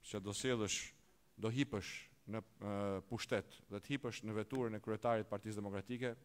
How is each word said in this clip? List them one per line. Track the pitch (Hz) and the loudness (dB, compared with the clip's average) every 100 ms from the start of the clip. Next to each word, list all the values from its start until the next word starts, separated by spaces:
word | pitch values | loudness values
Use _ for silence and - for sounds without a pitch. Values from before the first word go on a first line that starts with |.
| - | -4
që | 104 98 | -4 -2
do | |
sjellësh, | 101 131 120 104 - - - - - - - | 0 2 4 4 0 -2 -12 -20 -20 -20 -2
do | 107 | 0
hipësh | 120 139 107 - - - - - | 2 2 2 -2 -8 -12 -18 -6
në, | 110 | -6
ë, | 101 - 101 101 101 98 - | -6 -8 -2 2 2 0 -2
pushtet | 117 - 110 - - - | -4 2 0 0 -12 -8
dhe | 101 | -8
të | - | -2
hipësh | 143 120 110 107 | -2 -2 -4 -2
në | 107 | -2
veturën | 107 131 117 107 | 0 0 0 0
e | |
kryetarit | 107 107 120 113 104 | 0 2 4 4 4
të | 101 | -2
Partisë | 107 104 | -2 -4
Demokratike | 101 98 95 123 123 117 | -2 -4 -4 -2 -2 -4